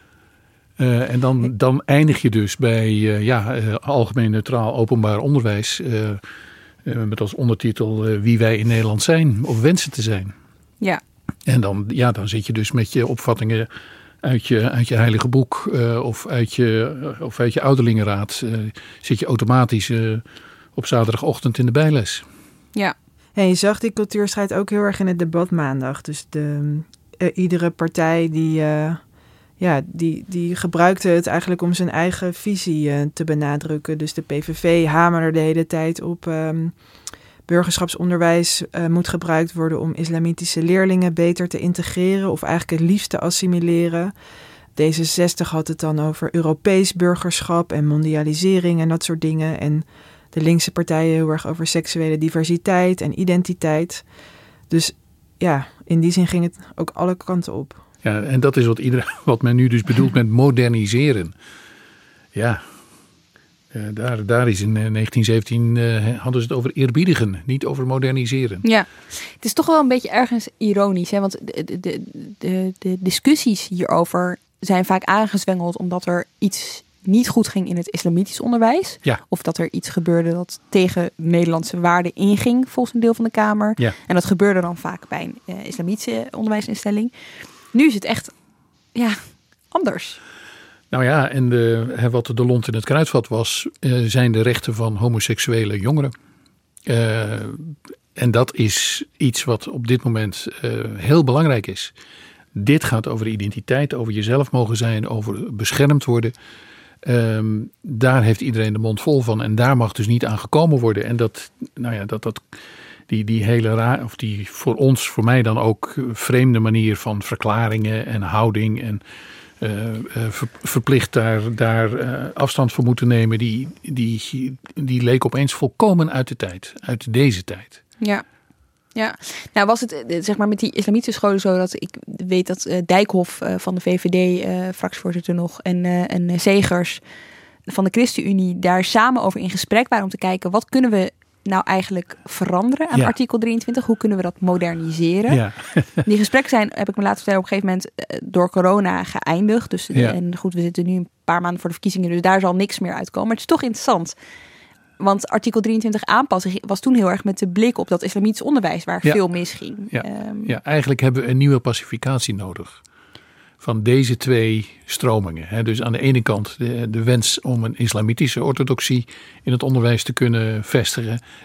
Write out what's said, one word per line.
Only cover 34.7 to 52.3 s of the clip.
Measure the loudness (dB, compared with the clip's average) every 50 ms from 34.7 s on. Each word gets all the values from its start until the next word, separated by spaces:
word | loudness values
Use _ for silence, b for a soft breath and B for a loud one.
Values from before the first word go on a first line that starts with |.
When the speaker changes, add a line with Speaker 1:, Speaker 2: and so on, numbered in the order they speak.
| 4 4 4
Speaker 3:
hamerde | 4 4 4 4 4 4 2 2 2
de | 2 2
hele | 2 2 2 0 0
tijd | -2 -2 -2 -2 -2 -4 -4
op, | -6 -8 -8 -8 -6
ehm, | -6 -4 -4 -4 -4 -2 -4 -4 -4 B B B B B B B B B B B B B B _
burgerschapsonderwijs, | 0 2 2 2 0 -2 -2 -4 -4 -4 -2 -2 0 0 2 4 4 4 4 2 0 -2 -4 -6 -8
eh, | -6 -4 0
moet | 2 2 2 0 0
gebruikt | -4 -4 -2 0 0 0 0 -2
worden | -2 -2 -2 -2 -2 -2
om | -2 -4 -4
islamitische | -4 -4 -2 -2 0 0 0 -2 -2 -6 -4 -2 0
leerlingen | 2 2 4 4 4 4 4 2 2 2 2
beter | 2 2 2 2 0 -4 -4
te | -4 -2
integreren | -2 -2 -2 -2 -4 -4 -2 0 0 2 0 0 0 -2
of | -4 -4
eigenlijk | -2 -2 -2 -2 -2 -2 0 2
het | 2 2
liefst | 2 2 0 -4
te | -4 -4
assimileren. | -2 -2 -2 0 0 0 0 2 2 2 2 2 2 0 0 -2 -4 -4 B B B B B B B B B B B B _
D | 0
zesenzestig | 2 2 2 0 -2 -2 0 0 0 0 0 -2 -4 -4
had | -4 -4 -4 -4
het | -4 -4
dan | -4 -2 -2 0
over | -2 -2 -2 -4 -4 -2 -2
Europees | 0 0 0 -2 0 2 2 4 4 2 0
burgerschap | 0 2 2 2 2 0 -2 -4 -4 -4 -2 0 0 0 0 0
en | -2 0 0
mondialisering | 2 2 2 2 0 0 0 0 0 0 0 2 2 4 4 2 2 2 2
en | 2 2
dat | 0 0 -2
soort | -4 -4 -2
dingen. | -2 -2 0 0 -2 -2 -4 -2
En | -2 0 0 -2 b b b b b b b b b b
de | -4 0
linkse | 2 4 4 2 2 0
partijen | -2 -2 -2 0 0 2 2 2 2
heel | 2 2 0
erg | -2 -2 -4
over | -6 -6 -4 -4
seksuele | -2 -2 -2 -2 -2 -4 -2 -2 0 0 0
diversiteit | 0 0